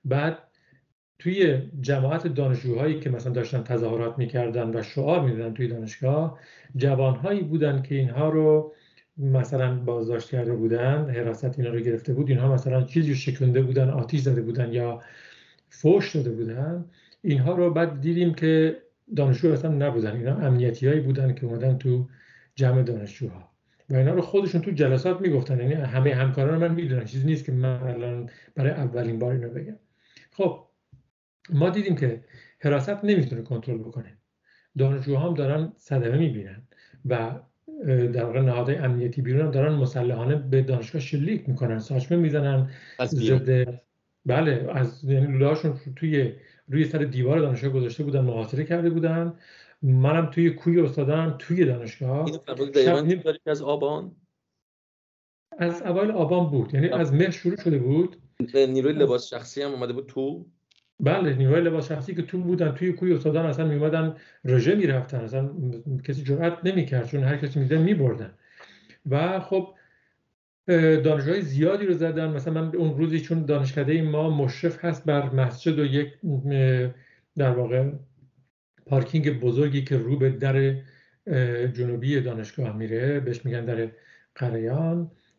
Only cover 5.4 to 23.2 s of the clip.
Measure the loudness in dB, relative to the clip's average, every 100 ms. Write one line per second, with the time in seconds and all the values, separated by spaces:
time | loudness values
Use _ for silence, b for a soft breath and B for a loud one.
5.4 | -6 -4 -4 -4 -10 -4 0 0 0 B
6.4 | B B B -2 0 2 2 0 -2 -2
7.4 | 0 0 0 0 -2 -2 0 0 0 4
8.4 | 4 4 2 B B B B -4 0 2
9.4 | 2 0 0 -2 -2 -2 -2 -4 -4 -4
10.4 | -2 0 0 2 2 0 0 -2 -4 -4
11.4 | -4 -2 -2 -2 -2 -2 -2 -2 2 2
12.4 | 2 2 2 0 2 0 0 0 -2 0
13.4 | 2 4 2 2 2 0 -2 -2 0 0
14.4 | 0 -2 -2 -2 -4 -6 B B B B
15.4 | B B _ -2 4 4 2 -2 -2 -4
16.4 | -6 -4 -6 -6 -10 b b b 0 2
17.4 | 2 4 2 2 0 0 0 2 2 2
18.4 | 4 4 4 0 -12 _ -6 0 2 4
19.4 | 2 2 0 0 0 0 -2 -2 -2 0
20.4 | 2 2 2 2 2 2 2 0 0 0
21.4 | -4 -2 0 2 2 0 -2 b b b
22.4 | b 0 2 2 2 -2 -8 -10